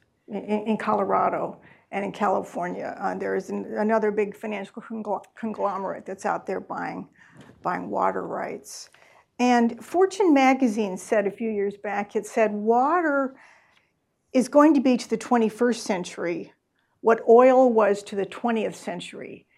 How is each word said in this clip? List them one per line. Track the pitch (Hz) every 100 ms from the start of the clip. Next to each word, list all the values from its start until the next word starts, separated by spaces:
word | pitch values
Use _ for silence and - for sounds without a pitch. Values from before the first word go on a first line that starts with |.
| _ _ -
in, | 202
in, | 202 208 214
in | 214
Colorado | - 208 190 190 185 170 - - - - _
and | 196
in | 196
California. | - 202 190 190 - 180 180 - -
Uh, | 196 185
there | 190 190
is | 190
an, | 202 196 220
another | 214 226 214
big | 208 202 202
financial | 214 208 196 -
congl-, | - 220 214 202 - -
conglomerate | 226 208 202 190 190 - -
that's | 196 208
out | 175 -
there | 190
buying, | 196 185 170 175 - _ - - - -
buying | 170 180 180
water | 190 190 185 170
rights. | 175 190 - - - - _ _ _ _ -
And | 247 240 233 233
Fortune | - 339 381 - 381
magazine | 277 262 269 262 208 208 190
said | - 220 202
a |
few | 190 226
years | 208 202 202
back, | 208 202 208 220
it | 202
said, | - 220
"Water | 208 214 233 269 349 330 285 269 262 - _ _ _ _ _ _ _ _
is | 254 240
going | 285 294 285
to |
be | 254 247
to | -
the | 220
twenty-first | - 247 220 208 240 226
century | - 190 175 - 175 170 - _ _ _ _ _
what | - 226 -
oil | 226 254 254 262
was | 220 202 202
to | - 196
the | 185
twentieth | - 233 226 196 180
century. | - 180 - - - - _